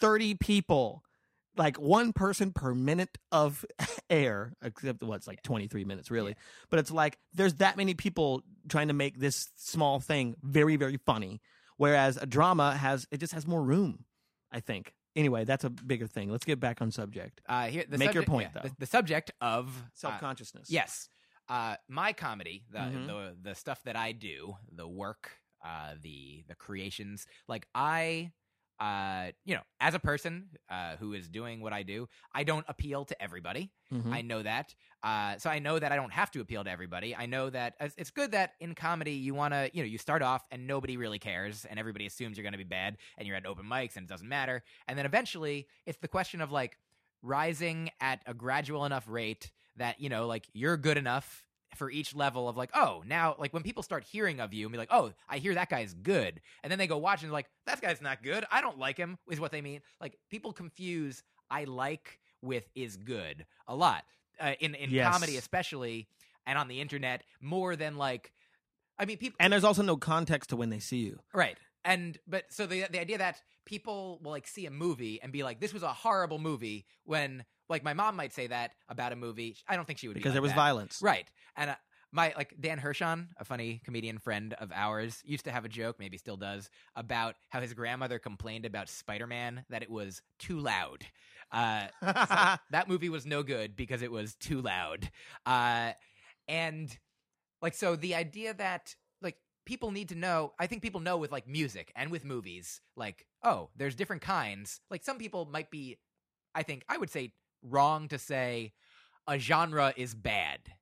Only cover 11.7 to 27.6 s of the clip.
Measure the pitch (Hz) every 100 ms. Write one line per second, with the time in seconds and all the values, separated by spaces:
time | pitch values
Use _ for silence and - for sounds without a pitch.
11.7 | - 143 147 135 127 139 170 180 175 143
12.7 | 139 139 135 - 143 165 165 151 170 131
13.7 | 165 185 - - _ _ _ _ 120 -
14.7 | 101 - - _ 151 147 117 110 135 131
15.7 | 120 127 120 113 - 101 113 - 139 123
16.7 | 120 113 113 104 101 - - - 123 117
17.7 | 156 - 143 139 170 151 135 98 - 135
18.7 | 135 135 233 175 160 - - 120 113 127
19.7 | 127 120 - 147 104 143 127 113 - -
20.7 | 160 - - - _ _ _ - 123 113
21.7 | 101 - 139 202 214 151 104 85 95 -
22.7 | 104 101 131 131 104 98 87 95 95 -
23.7 | 135 123 113 113 113 104 69 87 98 110
24.7 | 85 85 90 98 110 - - _ _ 85
25.7 | 80 76 76 80 71 67 73 85 85 -
26.7 | 98 95 - 101 101 - - - 113